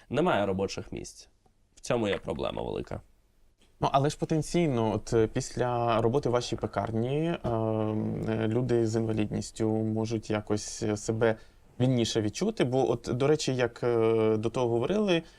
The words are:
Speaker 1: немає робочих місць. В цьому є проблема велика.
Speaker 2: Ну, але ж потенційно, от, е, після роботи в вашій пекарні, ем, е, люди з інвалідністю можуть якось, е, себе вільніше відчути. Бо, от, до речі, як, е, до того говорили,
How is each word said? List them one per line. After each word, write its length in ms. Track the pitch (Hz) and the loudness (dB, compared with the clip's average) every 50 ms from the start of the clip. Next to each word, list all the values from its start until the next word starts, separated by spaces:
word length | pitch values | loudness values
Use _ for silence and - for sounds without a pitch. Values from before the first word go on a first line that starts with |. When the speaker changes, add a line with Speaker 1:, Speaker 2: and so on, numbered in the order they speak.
| - - | -10 -4
Speaker 1:
немає 360 | 110 143 175 180 135 101 101 | 0 2 2 4 4 2 2
робочих 460 | 98 95 92 98 95 - 101 101 - | 0 0 -2 -2 -4 -4 -8 -10 -10
місць. 380 | - - - - - - - _ _ _ _ _ _ _ _ _ _ | -10 -10 -10 -12 -16 -20 -20 _ _ _ _ _ _ _ _ _ _
В 40 | - | -14
цьому 280 | - - 127 120 110 | -4 -2 0 0 0
є 100 | 101 92 | 0 -2
проблема 440 | - - 85 82 71 64 50 50 53 | -2 -4 -6 -4 -4 -4 -4 -4 -6
велика. 400 | 60 58 50 50 - - - - - _ _ _ _ _ _ _ _ _ _ _ _ _ _ - | -6 -4 -6 -6 -6 -8 -10 -12 -12 _ _ _ _ _ _ _ _ _ _ _ _ _ _ -2
Speaker 2:
Ну, 80 | - - | -2 2
але 180 | - 143 135 151 | 2 2 2 2
ж 80 | - | 0
потенційно, 760 | - 160 - 160 156 151 - - 175 170 151 127 117 113 110 101 | -2 -2 0 0 0 0 2 2 2 2 4 2 2 2 2 0
от, 200 | 107 - - 120 | -2 -2 2 2
е, 140 | 113 110 | 4 4
після 720 | 107 - 127 - - - 120 123 123 123 120 117 117 120 123 | 2 0 -4 -6 -4 -4 -4 -2 0 0 0 2 2 2 4
роботи 280 | 113 113 123 147 - 127 | 2 2 2 2 0 2
в 20 | |
вашій 240 | 117 120 120 - 123 | 0 0 0 -2 -6
пекарні, 800 | - - 110 - 101 101 110 110 110 117 127 139 151 160 170 170 - - | -4 -4 -4 -2 -2 -2 -2 -2 -2 -2 0 0 0 0 -2 -2 -4 -2
ем, 840 | 120 117 110 110 110 110 110 110 107 107 107 110 110 110 104 104 110 | -2 -2 0 0 0 0 0 0 0 -2 -2 -2 -2 -4 -4 -2 -2
е, 180 | 110 110 110 | -2 0 0
люди 400 | 110 110 123 127 120 120 117 113 | 0 0 0 2 2 2 2 2
з 80 | 110 110 | 2 0
інвалідністю 760 | 113 113 110 110 110 107 104 107 107 - - - - 113 110 | 0 0 0 0 -2 -2 -2 -2 -6 -6 -6 -4 -2 0 0
можуть 600 | 110 110 110 110 107 110 110 113 117 107 - - | 0 0 0 0 0 -2 -2 -2 -4 -4 -2 -2
якось, 540 | 107 104 104 - 107 104 - - - - 113 | -2 -2 0 -2 -4 -4 -4 -8 -8 -4 -2
е, 140 | 107 104 | -2 -2
себе 380 | 104 - - 110 110 117 113 107 - - - - - - - - - | -2 -2 -4 0 2 2 2 2 0 -8 -20 -20 -20 -20 -14 -4 0
вільніше 420 | 123 127 131 120 113 - - 117 | 2 2 4 2 2 2 2 0
відчути. 420 | 104 104 - - 180 220 220 - 160 | 0 0 -2 -2 -2 -2 0 0 0
Бо, 280 | 123 123 135 127 - | 2 2 2 2 2
от, 180 | 123 117 - - 113 | 0 -2 -2 -4 -2
до 140 | 123 135 | 0 2
речі, 280 | 143 156 147 - 147 131 | 2 2 2 0 -2 0
як, 280 | 127 123 113 - - 127 | 0 0 -2 -2 -2 -2
е, 540 | 120 117 113 113 113 113 113 110 110 110 | 0 2 4 4 4 4 4 4 4 2
до 120 | 107 107 113 | 2 0 -2
того 180 | - 131 127 117 | -2 0 0 0
говорили, 540 | 117 117 123 156 190 214 214 196 170 165 165 - - | 0 0 0 0 0 0 2 2 0 0 -2 -6 -20